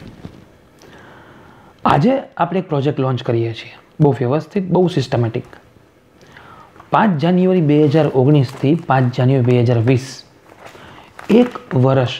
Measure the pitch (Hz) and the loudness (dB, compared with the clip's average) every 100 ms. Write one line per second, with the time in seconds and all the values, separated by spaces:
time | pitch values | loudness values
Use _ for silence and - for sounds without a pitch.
0 | - - - - - _ _ _ - - | -20 -20 -20 -20 -20 _ _ _ -20 -20
1 | - - - - - - - - - 139 | -20 -20 -20 -20 -20 -20 -20 -6 0 2
2 | 196 269 - - 170 190 180 143 135 143 | 2 0 -4 -6 -4 -4 -4 -4 -2 -2
3 | 131 127 - 117 117 113 - - - - | -2 -2 -2 -2 -4 -8 -16 -20 -12 0
4 | 143 123 120 147 - 208 185 - 180 160 | 0 2 -2 -4 -4 -6 -2 0 0 -2
5 | 127 120 113 123 - - _ _ _ _ | -2 -2 -2 -6 -10 -20 _ _ _ _
6 | _ _ - - - - - - - 143 | _ _ -20 -20 -20 -20 -20 -20 -4 0
7 | 214 156 160 180 185 185 147 147 151 156 | 0 0 0 2 2 2 2 2 4 2
8 | 143 131 127 151 123 - 135 165 - 135 | 2 2 4 2 0 -2 -2 -2 0 0
9 | 123 123 127 135 120 123 120 120 113 127 | 0 0 0 2 2 2 2 2 2 0
10 | - - - _ - - - - - - | -4 -16 -20 _ -20 -20 -20 -20 -20 -20
11 | - - - 214 247 - - 131 127 131 | -20 -12 0 2 2 -4 -4 0 2 2
12 | 123 | -2